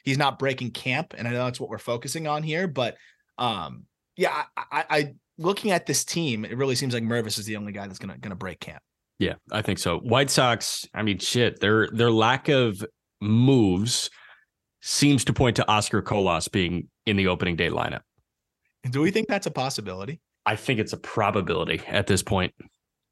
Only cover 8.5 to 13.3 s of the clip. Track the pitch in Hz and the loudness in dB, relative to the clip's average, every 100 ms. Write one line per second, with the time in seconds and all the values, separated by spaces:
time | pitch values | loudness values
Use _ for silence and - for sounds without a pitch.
8.5 | 82 - 76 _ _ _ - 90 - - | -10 -14 -16 _ _ _ -4 -2 -4 -6
9.5 | 107 107 95 90 82 127 127 139 - 127 | -4 -2 -2 0 -2 2 2 4 4 4
10.5 | 110 - - - - 107 95 - 123 113 | 2 -2 -8 -8 -4 -2 -2 -2 2 2
11.5 | - 98 110 101 110 117 110 110 131 - | 2 2 4 2 2 4 4 4 2 2
12.5 | 139 120 98 107 _ _ - 104 | 2 2 -2 -8 _ _ -6 2